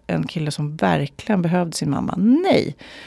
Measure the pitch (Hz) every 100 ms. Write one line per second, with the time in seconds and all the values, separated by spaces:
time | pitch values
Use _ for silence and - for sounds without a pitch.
0 | - 165 - 170 147 - 147 156 190 160
1 | 139 - - 202 170 180 170 - 156 139
2 | - - 208 277 370 254 - - - -